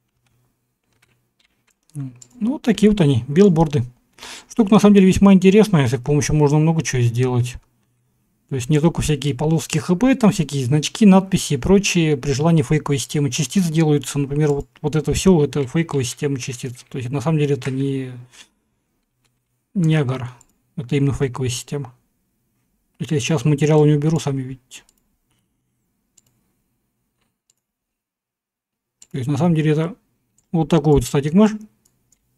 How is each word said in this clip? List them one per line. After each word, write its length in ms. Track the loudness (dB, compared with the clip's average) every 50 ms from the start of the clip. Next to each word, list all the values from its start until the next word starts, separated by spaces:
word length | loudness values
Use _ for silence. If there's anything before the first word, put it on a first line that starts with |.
| _ _ _ _ _ _ _ _ _ _ _ _ _ _ _ _ _ _ _ _ _ _ _ _ _ _ _ _ _ _ _ _ _ _ _ _ _ _ _
Ну, 600 | -14 -14 -14 -14 -18 -20 _ _ -8 -6 -6 -6
вот 80 | -4
такие 280 | -2 -2 0 2 2 2
вот 120 | 4 4
они, 220 | 2 2 2 0 -2 -2
билборды. 560 | 2 4 4 4 6 4 2 0 0 -4 -4 -4 -10 _ _ _ _ _ -20 -20 -20 -20 -20 _
Штука 240 | -2 -2 2 4 4
на 60 | 6
самом 160 | 6 6 6
деле 120 | 6 6 6
весьма 260 | 4 6 6 6 6
интересная, 540 | 8 6 6 6 6 4 4 4 2 2 2
с 60 | 0
их 100 | -4 -2
помощью 320 | -2 -2 0 0 0 0
можно 220 | 2 2 4 4 2
много 240 | 2 2 0 0
чего 200 | -4 -4 -2 0
сделать. 540 | 0 0 0 0 -2 0 0 -2 -2 -4 -6 -14 -20 _ _ _ _ _ _ _ _ _ _ _ _ _ _ _ _ _
То 60 | -8
есть 140 | -8 -4 0
не 100 | 0 2
только 220 | 2 0 0 0
всякие 320 | -2 -2 -2 -2 -2 -6 -4
полоски 460 | -2 -2 -2 -2 -2 -2 -4 -6 -6
Х 160 | -2 -2 -2
П, 180 | 0 2 0 2
там 160 | 4 2 2
всякие 340 | 2 2 -4 -4 -4 -6 -4
значки, 400 | -2 -2 -2 -2 -4 -2 2 4
надписи 500 | 6 6 6 4 2 -4 -4 -2 -4 -6
и 20 | -4
прочие. 580 | 0 2 2 2 2 0 0 0 0 0 0
При 160 | -2 -2 -4
желании 300 | -4 -2 0 2 2 2
фейковые 380 | 2 0 -2 -2 -2 -2 -4 -4
системы 320 | -4 -6 -4 -4 -4 -4
частиц 340 | -4 -4 -6 -2 -2 -2 -2
делаются. 540 | 0 0 0 2 2 2 0 -2 -4 -6 -6
Например, 320 | -4 -4 -2 -2 0 0
вот, 160 | 0 -2 -4 -10 _ _
вот 140 | -8 -4 -4
это 180 | -2 -2 -2 -4
всё, 300 | 0 2 2 4 4 2
это 220 | 0 -2 -4 -6
фейковая 380 | -4 -2 -4 -4 -2 -2 -4 -4
система 360 | -4 -8 -8 -6 -6 -6 -6
частиц. 460 | -8 -10 -12 -12 -12 -14 -14 -14 -20 _
То 100 | -14 -12
есть 100 | -10 -8
на 120 | -8 -6
самом 180 | -4 -2 -2 0
деле 160 | 0 -2 -2
это 160 | -4 -4 -8
не, 400 | -6 -4 -4 -4 -4 -6 -8 -10 -14 -18 -20 _ _ -20 -20 _ _ _ _ _ _ _ _ _ _ _ _ _ _ _ _ _ _ _ _ _ _ _ _ _ _
не 220 | -2 0 0 0
агар. 360 | 0 0 -2 -4 -8 -8 -12 -14 _ _ _ _ _ _ _ _
Это 200 | -14 -10 -6 -2
именно 180 | -2 0 -2 -2
фейковая 360 | -2 -4 -6 -6 -6 -6 -6
система. 420 | -6 -8 -10 -12 -12 -12 -12 -12 -18 _ _ _ _ _ _ _ _ _ _ _ _ _ _ _ _ _ _ _ _ _
Если 160 | -10 -6 -6
я 40 | -4
сейчас 260 | -2 -2 -4 -2 0
материал 380 | 0 0 0 0 2 2 4 4
не 100 | 4 2
уберу, 260 | 2 0 -2 -2 -2
сами 240 | -4 -4 -6 -6 -8
видите. 400 | -10 -14 -18 _ _ -20 -20 _ _ _ _ _ _ _ _ _ _ _ _ _ _ _ _ _ _ _ _ _ _ _ _ _ _ _ _ _ _ _ _ _ _ _ _ _ _ _ _ _ _ _ _ _ _ _ _ _ _ _ _ _ _ _ _ _ _ _ _ _ _ _ _ _ _ _ _ _ _ _ _ _ _ _ _ _ _ _ _ _ _ _ _ -20 _
То 60 | -12 -10
есть 120 | -6 -6
на 80 | -4 -2
самом 180 | 0 0 0
деле 160 | 0 0 0
это 240 | 0 -2 -2 -6 -8 -14 _ _ _ _ _ _ _ _ _ _
вот 180 | -4 -4 -2 0
такой 240 | 0 0 2 4 2
вот 100 | 2 2
статик 300 | 0 -4 -4 -4 0 2
меш. 180 | 4 2 2 2 -4 -14 -18 _ _ _ _ _ _ _ _ _ _ _ _ _